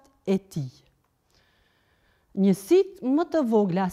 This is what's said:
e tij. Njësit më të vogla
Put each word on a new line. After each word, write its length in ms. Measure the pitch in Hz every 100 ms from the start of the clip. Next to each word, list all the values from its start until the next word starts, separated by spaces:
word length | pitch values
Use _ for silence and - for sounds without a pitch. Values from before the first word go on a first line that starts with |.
| _ _ -
e 80 | 190
tij. 360 | 196 170 131 - _ _ _ _ _ _ _ _ _ _ _ _ _ _ _ -
Njësit 640 | 196 180 - 359 381 - 247
më 180 | 285 339
të 120 | 330 240
vogla 420 | 220 208 180 190